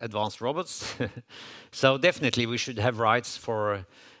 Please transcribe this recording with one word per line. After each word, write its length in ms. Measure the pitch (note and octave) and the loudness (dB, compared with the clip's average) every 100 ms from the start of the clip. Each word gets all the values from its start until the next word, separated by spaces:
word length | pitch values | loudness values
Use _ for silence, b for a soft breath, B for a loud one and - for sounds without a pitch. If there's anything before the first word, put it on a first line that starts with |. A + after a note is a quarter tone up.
advanced 400 | A#2 G#2 G#2+ - | -6 -2 -2 -2
robots. 540 | A#2+ D#3 F3 - - - | -4 -4 -6 -8 -8 -6
<laughs> 720 | A2+ B2 - - - - - | -6 -6 -18 -18 -18 -18 -16
So 260 | - C3+ C3+ | 2 4 6
definitely 480 | F3 - C3 A#2+ A#2 | 4 4 2 2 0
we 120 | A#2+ | -2
should 220 | - A2 | -4 0
have 200 | A#2+ A2+ | 0 2
rights 360 | A2 A#2+ - - | 4 4 2 -6
for, 380 | - A2 G#2 | -4 -2 0
uh, 100 | G2+ F#2+ B B B | -2 -6 B B B